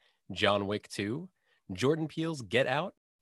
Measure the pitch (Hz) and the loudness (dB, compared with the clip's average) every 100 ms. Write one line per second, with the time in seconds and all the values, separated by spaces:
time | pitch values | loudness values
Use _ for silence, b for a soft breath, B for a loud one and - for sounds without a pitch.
0 | _ _ - 92 101 101 98 104 - - | _ _ -14 2 4 4 2 -4 -4 -6
1 | 101 139 185 _ _ _ - 92 127 160 | -4 -4 -8 _ _ _ -12 0 2 2
2 | 156 - 165 151 98 113 127 139 190 - | -2 -4 -4 -6 0 2 2 0 -4 -10
3 | _ _ | _ _